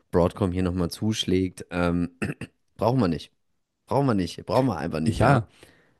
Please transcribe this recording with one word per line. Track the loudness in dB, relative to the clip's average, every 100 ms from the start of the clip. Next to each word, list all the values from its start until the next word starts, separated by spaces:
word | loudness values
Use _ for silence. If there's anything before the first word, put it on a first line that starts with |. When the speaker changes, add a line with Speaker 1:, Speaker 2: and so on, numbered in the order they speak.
| _
Speaker 1:
Broadcom | 2 2 2 -2
hier | 0
nochmal | -2 -2 -4
zuschlägt. | -4 -4 -2 0 0 0 -6 -8
Ähm, | -2 0 0 -2 -4 -8 -8
<clears throat> | -14 _ _ -2
brauchen | 0 2
wir | 2
nicht. | -2 -8 _ _ _ _ _ _
Brauchen | 0 2
wir |
nicht. | 0 -2 -6 -2
Brauchen | 0 0
wir | -2
einfach | -4 -2
nicht, | -2 2
Speaker 2:
Ja. | 4 4
Speaker 1:
ja. | 0 _ -20 _ _ _